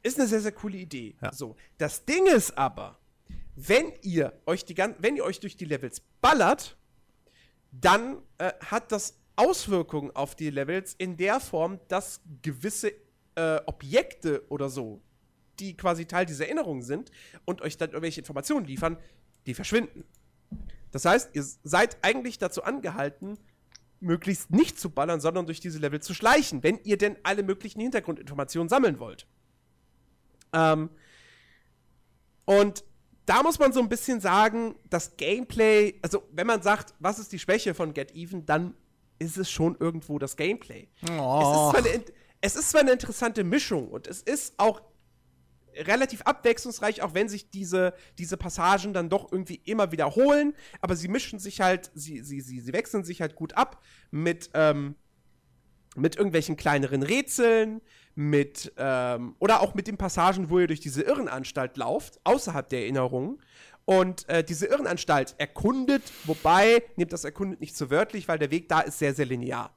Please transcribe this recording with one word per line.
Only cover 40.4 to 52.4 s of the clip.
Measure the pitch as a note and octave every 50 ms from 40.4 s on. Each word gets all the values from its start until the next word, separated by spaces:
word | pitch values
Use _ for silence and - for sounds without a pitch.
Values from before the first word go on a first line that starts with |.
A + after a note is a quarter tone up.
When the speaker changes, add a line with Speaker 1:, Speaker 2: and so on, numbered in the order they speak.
| D#3 F3+ G#3+ A#3 - - A2+ G#2 - _ _ _ - E3+
Speaker 2:
Oh. | E3+ D#3 C#3 B2+ C3+ D3
Speaker 1:
Es | D3+
ist | C#3+ D3 D3+ D3+ D3
zwar | D4
eine | D#4 - -
in-, | E3+ A#3+ A#3 - - _ _ _ _ _
es | - G3+ -
ist | - D#4 -
zwar | - D#4
eine | D4 C4+
interessante | B3+ B3+ - - G#3+ - B3 A#3 A3 A3+ F#3+
Mischung | F3 G#3 D4 - - G#3+ D3+ B2
und | - - - -
es | - F3+ -
ist | - - C#4 C#4+ - - _ -
auch | G3+ A3 G#3 - - _ _ _ _ _ _ _ _ _ _ _ _ _ _ _ _ _ _
relativ | C#3+ D#3 E3+ G#3 B3 C4+ C4 - G3 -
abwechslungsreich, | - D4 - - A#3+ A3+ A#3 - B3+ A3+ - G#3 G#3 A3 -
auch | - F#3+ D#3
wenn | F#3 G#3+ A3
sich | G3+ G3+ - _
diese, | - G3 G3+ E3+ F3 F#3 F#3 F3+ F3+ - - - _ -
diese | E3+ E3 F#3+
Passagen | - - F3+ - - E3+ F3+ G3 G3 F3+ G#3 G3
dann | F#3 E3+ E3
doch | F3 G3 - -
irgendwie | - F#3 F#3+ - - - _
immer | - G#3+ A3 G3+ F3+
wiederholen, | E3 D#3+ D3+ D3 C#3+ G#3+ C4 C#4+ D4 D4 D4 D4 D4 - - - - -
aber | - F3 F#3
sie | E3 E3
mischen | F3+ G3+ C4 - - - G3+
sich | F#3 G3+ - -
halt, | F#3+ F#3 F#3 F3+ F#3 - _
sie, | D3+ C#3+ D#3 D#3 B2+
sie, | A#2+ C#3+ C#3+ C#3